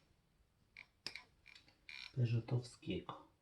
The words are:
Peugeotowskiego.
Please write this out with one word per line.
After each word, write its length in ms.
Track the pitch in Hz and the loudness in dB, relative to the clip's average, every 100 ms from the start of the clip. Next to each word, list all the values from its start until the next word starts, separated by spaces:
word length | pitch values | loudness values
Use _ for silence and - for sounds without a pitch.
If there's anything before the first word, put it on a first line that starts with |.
| _ _ _ _ _ _ _ - - _ - - - - - - - - - 71 - | _ _ _ _ _ _ _ -18 -18 _ -12 -12 -14 -20 -20 -20 -20 -20 -16 -12 -4
Peugeotowskiego. 1120 | - 117 117 - 127 - - - 87 - - - _ | 4 6 4 4 2 0 -6 -2 -2 -2 -10 -14 _